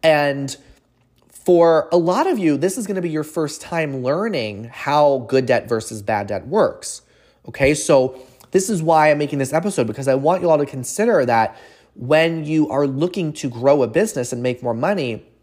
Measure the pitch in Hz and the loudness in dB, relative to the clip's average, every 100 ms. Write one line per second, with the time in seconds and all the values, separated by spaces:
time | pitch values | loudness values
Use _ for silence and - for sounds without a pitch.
0 | 160 151 147 139 139 - _ - _ _ | 4 4 2 -2 -6 -10 _ -20 _ _
1 | _ _ _ - - 175 165 160 - 175 | _ _ _ -8 2 6 6 4 4 0
2 | 170 196 349 277 170 139 175 190 202 190 | 2 0 0 0 0 0 -2 -4 -6 -6
3 | 175 156 151 - 151 - - 170 156 135 | -4 -4 -6 -4 -6 -6 -8 -4 -4 -4
4 | 123 156 220 175 110 101 117 - - 147 | -2 -2 -2 -4 -6 -8 -14 -10 -2 4
5 | 147 135 117 131 123 120 - 113 110 110 | 4 2 0 0 2 0 0 -4 -4 -12
6 | 101 107 101 101 127 196 160 - - - | -4 -4 -2 -6 -4 0 0 -2 -14 -16
7 | _ _ _ _ - - 135 151 - 147 | _ _ _ _ -20 -2 0 0 2 2
8 | 127 127 - _ _ 185 190 202 160 160 | 2 -4 -20 _ _ -2 0 -2 2 4
9 | 151 147 147 143 135 156 190 185 113 107 | 4 2 0 -2 -2 -2 -2 -2 -2 -2
10 | 135 131 143 185 175 151 143 135 123 - | -2 0 2 0 2 2 0 -6 -10 -2
11 | 226 196 123 117 110 - - _ _ - | 2 2 2 2 0 -4 -20 _ _ -14
12 | 123 156 165 165 151 156 151 135 143 135 | 0 2 2 -2 -2 0 2 0 -2 0
13 | 170 190 165 151 139 120 131 147 120 135 | -4 -2 -6 -4 -8 0 2 4 2 0
14 | 214 - 120 120 123 123 120 113 151 202 | -2 -2 -6 -4 -4 -4 -4 -2 -2 -2
15 | 131 107 - _ | -4 -8 -12 _